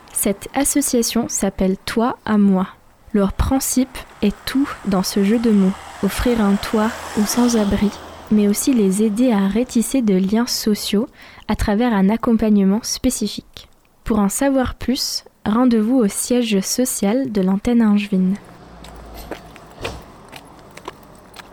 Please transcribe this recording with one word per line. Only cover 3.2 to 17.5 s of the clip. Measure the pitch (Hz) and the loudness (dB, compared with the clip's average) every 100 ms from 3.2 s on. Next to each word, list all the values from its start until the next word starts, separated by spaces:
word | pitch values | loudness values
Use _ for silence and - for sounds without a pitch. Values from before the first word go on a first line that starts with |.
| 196 | 0
principe | - - 269 - - 254 - - - | 0 0 0 0 -2 -2 -6 -18 -4
est | 208 - | -4 -2
tout | - 269 285 - | -4 -2 -2 -4
dans | - 190 | -2 -2
ce | 190 - | 0 0
jeu | 196 233 | 2 2
de | 233 | 2
mots. | 208 190 196 - - | 4 2 0 -10 -6
Offrir | 196 - 254 240 | -4 -2 0 2
un | 202 202 | 2 0
toit | - 226 220 - - - | 0 -2 -2 -4 -6 -2
aux | |
sans-abri, | 208 - 240 233 208 202 208 - - - - | -2 2 2 2 0 0 0 -2 -12 -20 -2
mais | 214 202 | 2 2
aussi | 208 - | 0 0
les | 254 196 190 | 2 2 2
aider | 220 208 262 | 0 2 2
à | 208 196 | 2 2
retisser | 202 247 240 220 269 | 0 -2 -4 -2 0
de | 226 | 2
liens | 185 190 214 247 | 2 2 0 0
sociaux | - - 208 - 202 262 - - - - | -2 -2 -2 0 -2 -2 -8 -20 -16 -6
à | 214 | -2
travers | - 208 247 | 0 0 2
un | 208 190 | 2 2
accompagnement | 226 - 226 220 208 190 202 | 2 2 2 4 4 4 2
spécifique. | - - 262 - 208 - - - - _ _ _ | -2 -4 -2 -2 -6 -8 -14 -20 -20 _ _ _
Pour | - 220 | 0 2
en | 202 | 2
savoir | - 277 269 240 | 2 2 2 0
plus, | - - 269 - - - _ - | -2 -4 -2 -4 -6 -10 _ -2
rendez-vous | 214 254 233 214 262 | 2 4 4 2 2
au | 202 | 2
siège | - - 247 233 196 | -2 -2 0 2 0
social | 190 - 247 - 196 247 262 | 0 -2 -2 0 0 0 -2
de | 214 | 0
l'antenne | 185 | 0